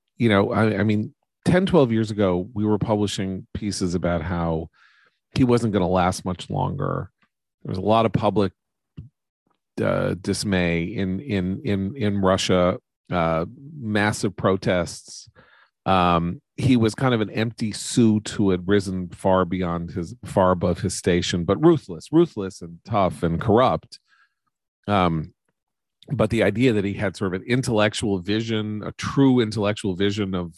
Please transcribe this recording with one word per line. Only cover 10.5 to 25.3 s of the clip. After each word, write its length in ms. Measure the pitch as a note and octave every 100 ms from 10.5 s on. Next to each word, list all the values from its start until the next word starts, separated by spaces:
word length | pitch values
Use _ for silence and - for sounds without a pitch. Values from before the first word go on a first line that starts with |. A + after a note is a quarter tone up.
| F#2 F2 E2+
in, 360 | E2+ G#2 F#2+ F#2+
in, 420 | - G2+ F2+ F#2+
in, 320 | B2 G2 F#2+ C#3
in 260 | G#2 G2+
Russia, 560 | F#2+ F#2+ - F#2 F2 F#2 _ _ -
uh, 340 | F2+ E2 D#2+ E2 A#2+ C#3 D#3
massive 560 | A2+ G#2+ G#2 - G#2+ -
protests. 920 | G#2 F#2+ - F2+ E2 - - - - - _ _ _ _ -
Um, 560 | F#2+ F2 E2+ E2+ - _ -
he 200 | B2+ B2
was 160 | A2+
kind 200 | - C3
of 80 | A#2
an 100 | G2+
empty 400 | A#2+ A2 - A2
suit 580 | - - - A#2 G#2+ -
who 220 | - G2
had 160 | F2+ F2+
risen 420 | G#2 G2 F#2 F2+
far 360 | - G2 F#2 F2+
beyond 460 | F#2 F2+ E2+ E2+
his, 240 | F2 E2+ A#2+
far 280 | - - F#2
above 300 | F2+ F2+ E2+
his 140 | F#2+ -
station, 480 | - F2 E2+ F2+
but 200 | E2+ G2
ruthless, 460 | D#3 D#3+ - E2 -
ruthless 500 | D#3+ E3+ - F#2+ -
and 160 | E2+ E2+ -
tough 380 | G#2+ F#2 D2
and 180 | E2+ E2
corrupt. 580 | - G#2 B2+ D#2+ - - _ _ _ _ _ _ _ _ -
Um, 460 | G#2 F2+ E2 D2+